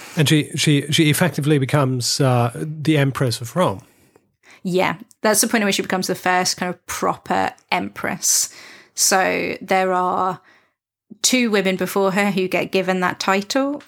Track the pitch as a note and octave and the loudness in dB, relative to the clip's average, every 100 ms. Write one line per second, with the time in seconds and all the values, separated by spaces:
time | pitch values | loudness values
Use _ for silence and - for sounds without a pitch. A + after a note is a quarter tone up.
0 | - - C#3 D#3 C#3 D3 - C#3+ C#3 D#3 | -8 0 2 2 0 -2 2 2 2 2
1 | D3+ C#3+ F3+ - C#3+ D3+ B2+ D3+ C3+ B2+ | 4 4 2 0 0 2 2 2 2 0
2 | A#2 - C3+ A#2+ A#2+ D3 D#3+ D#3 D3+ D3+ | -2 0 2 2 0 -2 -8 -4 0 2
3 | C#3 - C3 A2+ A#2 E3+ E3+ F#2+ - _ | 2 0 -2 -4 -6 -2 -2 -2 -10 _
4 | _ _ _ _ _ - F#3+ F3+ F3+ E3 | _ _ _ _ _ -12 -4 0 0 -2
5 | - _ A3 G#3+ A3 A#3 G3+ F#3+ F#3+ F#3+ | -10 _ 0 2 2 0 0 0 -2 -2
6 | F#3 F3+ F#3 F3+ F3+ - F3+ F3 - - | -2 -2 0 0 0 -2 -6 -8 -10 -6
7 | F#3+ E3+ - F#3+ - - _ F#3 G3 - | -4 -4 -2 -2 -2 -4 _ -4 -4 -6
8 | - - - - - - - - - - | -8 -4 0 0 -2 -8 -20 -20 -14 -2
9 | - G3 F3+ F3+ E3+ - F#3+ F#3+ F#3 F3+ | 2 2 2 0 -2 -6 -2 0 2 0
10 | F3+ F#3 F#3 F3+ _ _ _ _ _ _ | 0 0 -2 -4 _ _ _ _ _ _
11 | _ - - B3+ A#3+ G3+ F#3+ F#3 F#3 G3+ | _ -4 0 2 2 2 2 0 -2 0
12 | G3 F#3 G3+ F#3 F#3 F3 - F#3+ F#3 F#3 | 2 2 0 0 0 -2 -2 0 0 0
13 | F3+ - - G3 G3 C4+ C#4 C#4+ | -2 -2 0 0 0 -2 -2 -4